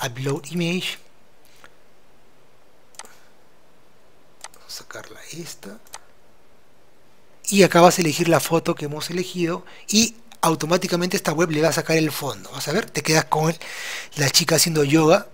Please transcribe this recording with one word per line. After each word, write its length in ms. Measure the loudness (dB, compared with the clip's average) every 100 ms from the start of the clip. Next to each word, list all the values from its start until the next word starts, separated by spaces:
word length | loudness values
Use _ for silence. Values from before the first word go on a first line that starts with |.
upload 400 | -4 -4 -4 -4 -4
image, 480 | -2 -2 -2 -4 -10 -16 -20 -20 -20 -20 -20 -20 -20 -20 -20 -20 -20 -20 -20 -20 -20 -20 -20 -20 -20 -20 -20 -20 -20 -20 -20 -20 -20 -20 -20 -20 -20 -20 -20 -20
vamos 200 | -18 -16
a 20 | -16
sacarla 420 | -14 -16 -16 -18 -16
esta, 460 | -14 -14 -14 -16 -16 -18 -20 -20 -20 -20 -20 -20 -20 -20 -20 -20 -20 -20 -20 -20 -12 -2
y 140 | 4
acá 180 | 6 8
vas 160 | 6 6
a 60 |
elegir 260 | 0 0 2
la 120 | 2
foto 340 | 2 0 0
que 100 | -4
hemos 240 | -6 -8 -8
elegido 560 | -6 -6 -4 -4 -4 -10 -18 0
y 260 | 2 2 -4 -20 -2
automáticamente 760 | 0 0 0 0 0 -2 -2 -2
esta 160 | -2
web 180 | 0 0
le 120 | 2
va 60 | 2
a 40 |
sacar 240 | 0 0 0
el 160 | 0
fondo. 380 | -2 -6 -8 -12
Vas 160 | -10 -4
a 40 |
ver, 180 | -2 -2
te 120 | -6
quedas 220 | 2 2
con 240 | 2 0 0
el, 100 | -2 -10 -12 -10 -10 -12 -2
la 120 | 0
chica 280 | 2 4 2
haciendo 280 | 4 2
yoga 440 | 4 6 6 4 2